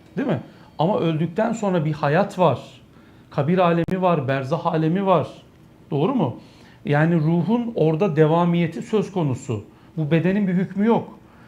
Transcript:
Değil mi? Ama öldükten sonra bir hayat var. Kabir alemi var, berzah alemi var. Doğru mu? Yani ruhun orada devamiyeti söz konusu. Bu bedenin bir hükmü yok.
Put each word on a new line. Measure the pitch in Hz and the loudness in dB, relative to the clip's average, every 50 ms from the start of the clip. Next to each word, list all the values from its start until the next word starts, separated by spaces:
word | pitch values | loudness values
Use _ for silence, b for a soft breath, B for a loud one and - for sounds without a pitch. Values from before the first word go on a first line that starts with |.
| - - - | -20 -12 -6
Değil | 180 285 | -4 -2
mi? | 247 151 117 B B B B B B B - | -2 -2 -4 B B B B B B B -2
Ama | 151 185 - - | 0 0 0 0
öldükten | 170 165 160 147 170 165 170 214 220 233 226 | 0 0 0 0 -2 -2 -2 -2 -2 -2 -2
sonra | - 208 196 180 170 147 | -2 -2 -2 0 0 0
bir | 156 147 | -2 -2
hayat | - 151 143 151 185 202 202 - 185 | -2 0 0 2 2 0 0 0 0
var. | 175 147 117 - - - - - - - B B B B B B B B | 2 2 0 -2 -6 -16 -20 -20 -20 -20 B B B B B B B B
Kabir | - 151 131 156 185 | -4 -2 0 0 2
alemi | 190 180 170 170 170 165 - 185 185 | 2 4 2 2 0 0 -2 -2 0
var, | 185 180 170 151 123 | 0 0 0 0 0
berzah | 131 135 139 131 131 165 - - | -2 -2 -2 -2 -4 -4 -4 -2
alemi | 165 160 156 160 156 175 202 196 | -2 -2 0 0 0 0 0 2
var. | 190 180 - - - - - - - - - - - - - - - | 2 2 2 2 -2 -10 -20 -20 -20 -20 -20 -20 -20 -20 -20 -10 -6
Doğru | 156 135 160 247 285 | -2 0 0 0 0
mu? | 226 151 117 - B B B B B B B B B B | 0 0 -2 -4 B B B B B B B B B B
Yani | - 143 147 156 170 175 | 0 2 2 4 4 2
ruhun | 160 147 160 170 175 156 190 233 240 233 233 233 | 2 2 2 2 0 0 0 0 -2 -2 -4 -2
orada | - 156 160 160 156 208 190 143 | 0 2 2 2 2 0 0 4
devamiyeti | 156 156 151 165 170 175 175 170 170 170 160 170 240 | 4 4 4 4 2 2 2 2 0 0 -2 -4 -8
söz | - - 220 202 - - | -6 -2 -2 -2 -2 -2
konusu. | - 185 156 135 120 - - - 113 101 - - B B B B B | -2 -2 -2 -2 -2 -4 -4 -6 -6 -6 -8 -12 B B B B B
Bu | 160 156 143 | -6 -2 0
bedenin | 165 160 165 185 190 214 202 | 0 0 2 0 0 0 0
bir | 185 175 | 0 0
hükmü | 185 185 - - 196 208 | -2 -2 -2 -2 0 0
yok. | 233 226 170 - - - - B B B B B | 2 2 0 -2 -6 -16 -20 B B B B B